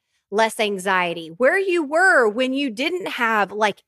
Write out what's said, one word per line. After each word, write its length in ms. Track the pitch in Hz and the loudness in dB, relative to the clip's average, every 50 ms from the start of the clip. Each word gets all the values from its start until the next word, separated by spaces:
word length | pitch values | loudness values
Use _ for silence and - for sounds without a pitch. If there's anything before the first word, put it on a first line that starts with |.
| _ _ _ _ _ _ | _ _ _ _ _ _
less 300 | 196 214 220 220 - - | 0 0 0 0 0 -2
anxiety, 680 | 214 202 202 185 180 202 190 185 180 175 170 170 165 156 | -2 -2 -2 -4 -2 0 0 0 0 -2 -4 -8 -10 -14
where 300 | 165 170 247 277 359 392 | -4 0 2 2 2 2
you 240 | 392 392 349 349 | 0 0 0 -2
were 460 | 302 262 311 330 370 381 349 277 233 226 | -2 0 2 2 4 4 6 4 4 2
when 240 | 202 254 262 254 | 2 0 -2 -2
you 160 | 262 277 285 269 | 0 -2 -2 -4
didn't 400 | 208 208 269 330 359 359 381 311 | -4 -4 -4 -4 -4 -4 -6 -8
have, 420 | 269 - 240 226 226 214 196 185 | -4 -2 0 0 2 2 0 0
like, 320 | 202 208 220 202 190 - _ | 0 0 0 0 -2 -4 _